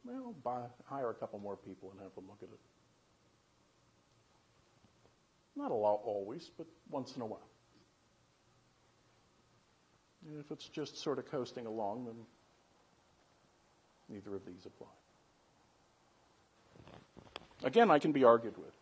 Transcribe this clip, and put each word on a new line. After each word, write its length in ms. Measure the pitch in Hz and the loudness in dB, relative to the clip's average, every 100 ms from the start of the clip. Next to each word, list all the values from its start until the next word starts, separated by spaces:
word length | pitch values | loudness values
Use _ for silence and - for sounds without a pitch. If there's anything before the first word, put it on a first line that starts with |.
well, 280 | 240 262 247 175 | -10 -10 -10 -6
buy, 180 | 123 123 120 - | -6 -4 -8 -14
hire 240 | - 139 120 | -10 -4 -4
a 40 | |
couple 240 | 107 110 104 | -4 -8 -8
more 180 | 101 98 | -8 -8
people 340 | 101 95 95 | -10 -14 -14
and 80 | 95 | -14
have 140 | 95 | -16
them 100 | 98 92 | -14 -16
look 80 | 101 | -18
at 80 | - | -18
it. 100 | - - _ _ _ _ _ - _ _ _ _ _ - _ _ - _ - _ - - - - - - - _ _ _ | -20 -20 _ _ _ _ _ -20 _ _ _ _ _ -20 _ _ -20 _ -20 _ -20 -20 -20 -20 -20 -20 -20 _ _ _
Not 160 | 277 277 | -6 -2
a 40 | |
lot 240 | 123 104 104 | 4 4 4
always, 440 | 117 101 98 156 - - | 0 -2 -4 -8 -12 -14
but 100 | 160 - - | -14 -16 -8
once 260 | 143 131 | -6 -6
in 60 | 131 | -8
a 40 | |
while. 260 | 113 101 - - - - - _ _ _ _ _ _ - _ _ - _ - - - - - - _ _ _ - _ _ 156 | -8 -8 -14 -20 -20 -20 -20 _ _ _ _ _ _ -20 _ _ -20 _ -20 -20 -20 -20 -20 -20 _ _ _ -20 _ _ -14
And 120 | 151 | -14
if 120 | 143 | -10
it's 160 | 147 - | -12 -10
just 340 | - 143 - | -8 -8 -6
sort 160 | 160 127 | -2 -2
of 120 | 127 | -2
coasting 360 | 147 120 131 | -6 -4 -8
along, 400 | 113 110 101 113 | -6 -4 -2 -4
then 100 | 120 117 107 - - - _ - - - - - - - - _ - - - - - | -8 -12 -18 -20 -20 -20 _ -20 -20 -20 -20 -20 -20 -20 -20 _ -20 -20 -20 -20 -14
neither 260 | 104 101 | -14 -8
of 100 | 98 | -8
these 200 | 92 90 | -8 -16
apply. 220 | - - - - _ - - - - - - - - _ - - - - - - - - - - - - - - - - | -18 -20 -20 -20 _ -20 -20 -20 -20 -20 -20 -20 -20 _ -20 -20 -20 -20 -20 -20 -20 -20 -20 -20 -20 -20 -16 -16 -18 -4
Again, 260 | - 226 226 | 4 6 8
I 100 | 147 | 8
can 120 | 156 | 6
be 120 | 143 | 10
argued 340 | 123 117 113 85 | 10 10 6 -8
with. 160 | 76 - | -16 -18